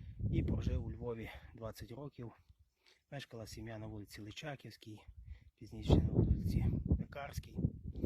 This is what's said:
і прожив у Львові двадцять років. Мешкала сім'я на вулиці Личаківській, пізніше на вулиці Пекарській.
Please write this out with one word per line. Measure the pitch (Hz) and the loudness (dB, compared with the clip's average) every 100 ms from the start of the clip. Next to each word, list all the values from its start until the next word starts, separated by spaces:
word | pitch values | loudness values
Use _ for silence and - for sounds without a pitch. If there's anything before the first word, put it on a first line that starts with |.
| - - - | -12 -2 2
і | - | 4
прожив | - - - - 113 | 4 2 2 0 -2
у | |
Львові | 113 120 113 104 - - | -4 -4 -4 -6 -10 -16
двадцять | - 110 - 110 | -10 -8 -8 -10
років. | 120 143 - 117 - - - _ _ _ _ - | -10 -12 -10 -12 -14 -20 -20 _ _ _ _ -12
Мешкала | 143 - 117 107 | -12 -10 -10 -10
сім'я | 120 113 110 | -8 -8 -6
на | 110 | -8
вулиці | 107 101 - | -8 -10 -12
Личаківській, | 104 - 156 135 120 - 113 107 - - - - - - | -12 -8 -8 -8 -12 -16 -16 -16 -16 -16 -14 -14 -16 -18
пізніше | 107 107 104 - | -12 0 8 8
на | |
вулиці | - - - - - - - - - - | 8 6 6 4 4 4 4 2 4 2
Пекарській. | - 139 143 - - - - - - - | 2 -6 -8 -8 -8 0 0 0 -8 -2